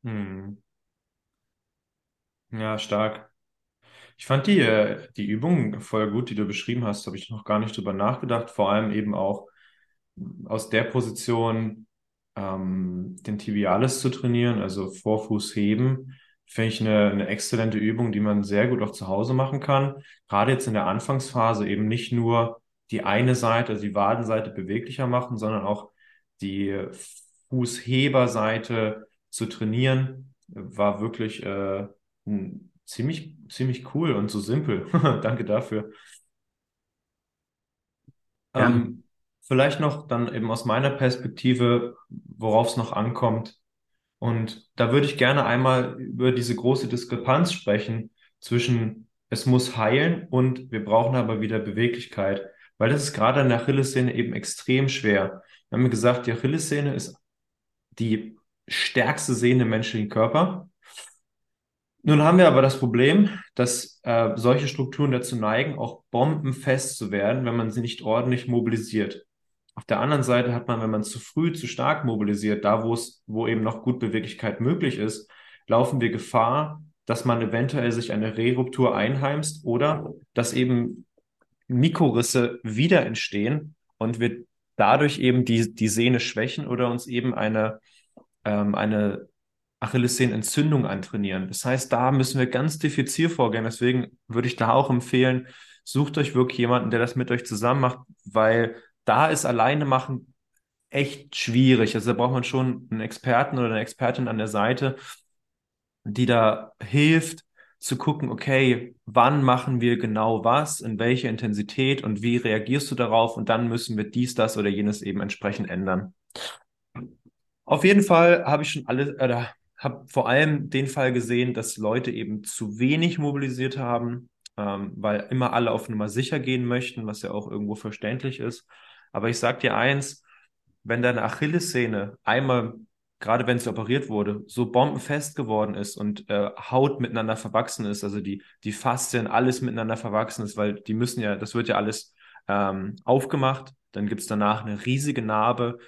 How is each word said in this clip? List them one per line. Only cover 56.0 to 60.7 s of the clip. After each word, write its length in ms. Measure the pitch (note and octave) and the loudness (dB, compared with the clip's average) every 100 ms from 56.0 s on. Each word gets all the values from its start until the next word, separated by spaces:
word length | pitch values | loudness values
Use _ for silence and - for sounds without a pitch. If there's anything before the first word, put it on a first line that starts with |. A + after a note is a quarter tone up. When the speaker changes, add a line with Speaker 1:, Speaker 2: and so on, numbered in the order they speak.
| A#2 B2 A#2+ | 2 2 -2
Speaker 1:
die 60 | |
Achillessehne 640 | A2+ C3+ D#3 D#3 D3 C#3+ | -2 0 -2 -2 -2 -2
ist 220 | C3+ - - _ _ _ _ _ _ _ - | -4 -8 -16 _ _ _ _ _ _ _ -6
die 380 | A2+ A2 - - _ _ - | 0 0 -2 -18 _ _ -8
stärkste 680 | - - C3 A#2+ D3+ - | -4 0 0 0 0 -2
Sehne 300 | A#2 A#2+ B2 | 0 4 4
im 60 | A2+ | 2
menschlichen 380 | A2 A2+ A2+ G#2 | 0 -2 -4 -2
Körper. 600 | A2 A2 D3 F#3 - - | 2 2 4 0 -2 -12